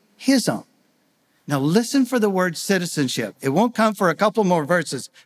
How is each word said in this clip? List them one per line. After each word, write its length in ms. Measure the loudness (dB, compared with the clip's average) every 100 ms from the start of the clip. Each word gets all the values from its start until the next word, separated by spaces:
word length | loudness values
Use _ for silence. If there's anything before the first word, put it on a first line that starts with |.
| _ _
his 340 | 0 2 0
own." 140 | -4 -8 _ _ _ _ _ _ _ -4
Now 120 | -2
listen 460 | 2 2 2 0 0
for 140 | 2
the 100 | 0
word 280 | 2 0 -2
citizenship. 760 | -2 0 0 -2 -2 -2 -6 -6
It 80 | -2
won't 240 | 0 0
come 200 | 2 0
for 160 | 2 0
a 60 | 2
couple 280 | 0 0
more 220 | 2 0 0
verses, 440 | -2 -2 -8 -12 -18